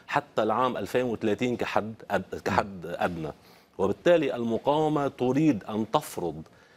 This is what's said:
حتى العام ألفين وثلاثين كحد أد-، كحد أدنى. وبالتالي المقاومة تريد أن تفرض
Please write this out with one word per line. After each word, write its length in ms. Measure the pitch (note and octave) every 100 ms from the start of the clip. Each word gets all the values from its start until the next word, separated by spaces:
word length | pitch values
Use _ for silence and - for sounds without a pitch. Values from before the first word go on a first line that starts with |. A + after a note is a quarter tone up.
| -
حتى 360 | D3 - -
العام 340 | A2 A2 B2+ G#2+
ألفين 280 | G2+ B2+ B2+
وثلاثين 520 | G#2+ A2 G#2 B2 A#2
كحد 360 | - G#2+ G#2+ A2 -
أد-، 300 | G2+ F#2 F2 -
كحد 400 | G2 G#2+ F#2+ F2
أدنى. 460 | E2+ G2 E2+ D#2 - - - _ -
وبالتالي 580 | F#2+ - F3 E3+ C#3+ A#2+
المقاومة 720 | A#2 A2+ - D3 D#3 D3+ C#3
تريد 560 | - B2+ C3 D#3+ A2
أن 220 | - G#2+ A2
تفرض 500 | D3+ - - F2 D#2 D#2+ - -